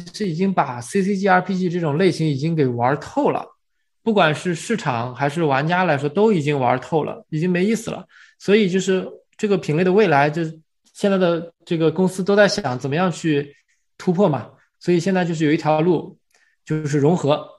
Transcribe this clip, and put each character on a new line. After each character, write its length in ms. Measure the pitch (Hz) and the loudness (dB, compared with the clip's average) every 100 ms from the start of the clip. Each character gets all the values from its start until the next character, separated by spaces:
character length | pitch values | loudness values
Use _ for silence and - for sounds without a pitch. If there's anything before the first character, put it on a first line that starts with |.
| 175 | -10
实 160 | - 208 | -8 -6
已 60 | |
经 180 | 156 196 | -2 -2
把 260 | 180 139 120 | 0 -2 -4
C 220 | 120 202 | -4 -2
C 140 | 190 196 | 0 0
G 100 | 196 | 2
R 140 | 185 | 2
P 160 | 180 185 | 2 -2
G 140 | 185 | -2
这 100 | 175 | -2
种 160 | 165 147 | -2 2
类 160 | 190 | 2
型 160 | 151 160 | 2 0
已 80 | 135 | 0
经 180 | 160 | -2
给 120 | 160 131 | 0 0
玩 280 | 120 123 147 | 2 0 0
透 300 | - 269 247 | -4 -2 0
了， 160 | 131 - _ _ _ _ _ | -2 -6 _ _ _ _ _
不 100 | 226 | -2
管 200 | 208 160 | 2 2
是 220 | 151 180 | 2 -4
市 220 | 160 - 220 | -6 -4 -4
场 380 | 147 117 123 | -2 -4 -4
还 140 | 123 143 | -4 -4
是 140 | 151 | 0
玩 240 | 156 131 156 | 0 0 0
家 180 | 180 | 0
来 120 | 180 139 | 0 0
说 120 | 143 | 0
都 240 | 165 220 | 2 2
已 80 | 185 | 2
经 180 | 143 143 | 0 0
玩 200 | 123 127 | 2 0
透 240 | - 160 | 0 -4
了， 220 | 110 104 - | -4 -10 -8
已 100 | 156 | -4
经 100 | 185 | 0
没 140 | 175 | 0
意 100 | 196 | 0
思 160 | 226 - | -2 -6
了。 160 | - - - - _ | -12 -14 -20 -20 _
所 160 | - | 2
以 140 | 214 196 | 4 4
就 100 | 185 | 0
是 300 | 185 185 185 - _ - | 0 -2 -4 -14 _ -6
这 120 | 214 | 0
个 100 | 190 | 0
品 180 | - 151 | 0 0
类 60 | |
的 100 | 185 | 2
未 140 | 190 202 | 4 4
来， 240 | 143 147 | 4 4
就 120 | 156 160 160 _ _ _ | 0 -6 -8 _ _ _
现 180 | - 202 | -4 0
在 80 | 196 | 2
的 340 | 180 170 170 _ | 2 0 -4 _
这 120 | - 165 | -6 0
个 140 | 160 | 0
公 160 | 160 185 | 2 0
司 160 | 185 | 0
都 140 | 185 202 | 0 4
在 100 | 196 | 4
想 320 | - 135 123 | 2 -4 -4
怎 100 | 139 | -4
么 60 | |
样 160 | 151 185 | -2 -2
去 460 | 156 160 143 143 - _ _ _ _ | -2 -2 -2 -2 -14 _ _ _ _
突 160 | - | -4
破 160 | 175 196 | 2 2
嘛， 220 | 135 113 _ _ _ | 0 -6 _ _ _
所 160 | - | 0
以 60 | 175 | 0
现 120 | 185 | 2
在 120 | 185 | 0
就 100 | 175 | -2
是 100 | 160 | -2
有 60 | 151 | 0
一 60 | 160 | 0
条 240 | 156 156 | 0 2
路， 360 | 170 156 - - _ _ _ _ | 2 0 -2 -18 _ _ _ _
就 220 | - 156 151 | -8 -6 -2
是 120 | 147 | 2
融 180 | 143 180 | 2 2
合。 280 | 139 147 - | 0 -2 -4